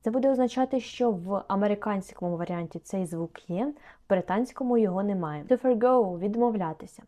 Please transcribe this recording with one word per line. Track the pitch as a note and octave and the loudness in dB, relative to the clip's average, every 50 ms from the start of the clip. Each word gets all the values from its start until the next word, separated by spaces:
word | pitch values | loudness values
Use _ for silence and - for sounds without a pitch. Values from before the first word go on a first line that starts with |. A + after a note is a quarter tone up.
| _ | _
це | A3+ | -2
буде | A3 C4 A#3+ C4+ | 0 2 2 2
означати, | C4+ B3 B3+ A#3+ - C4 C4 C4 C4+ C4 | 4 2 2 0 2 0 0 0 0 -4
що | A#3 - - - B3 A#3+ | -4 -6 -4 0 0 0
в | G#3+ F3+ E3+ F#3 G3+ G3 - | 0 -2 -4 -4 -4 -4 -4
американському | - G3 G3 G3+ G#3 G#3 G3+ - G#3+ G#3 G3 F#3 - - - F3+ F3 F3 | -2 -2 0 2 0 0 -2 -2 -4 -4 -4 -6 -8 -12 -6 -4 -4 -4
варіанті | E3 E3+ E3+ F3 F3 E3+ D#3+ - E3+ | -4 -4 -4 -4 -6 -6 -8 -10 -14
цей | _ - - G3 F#3 | _ -6 -4 -4 -4
звук | E3 E3+ E3 E3+ E3 _ - _ - | -4 -4 -6 -6 -8 _ -18 _ -6
є, | F3 F3+ B3 | -4 -4 -4
в | D4 D4 - - - - _ _ _ | -4 -6 -10 -18 -20 -20 _ _ _
британському | G3 F#3 F3 - F#3 G#3 B3+ B3+ - - C4+ B3 A#3+ | 0 0 2 0 0 -2 -2 -2 -4 -6 -2 2 4
його | A#3 A3 G3 F3+ F#3+ G3 | 4 4 4 2 0 0
немає. | G3+ G3+ F#3 E3+ D#3 D3+ D3 D3 | 0 -2 -2 -2 -4 -6 -8 2
To | - B3+ B3 | 2 2 4
forgo, | - B3+ B3 G#3+ A#3+ B3 B3+ B3 A3+ F#3 F3+ E3+ | 4 2 2 4 4 6 6 6 4 2 0 -2
відмовлятися. | F3+ G#3 G#3 A#3 A#3+ A#3+ A3+ G#3 F3+ D#3+ D#3+ - - F#3 - - - | -4 -2 0 2 2 2 2 0 -2 -4 -6 -8 -12 -18 -18 -20 -20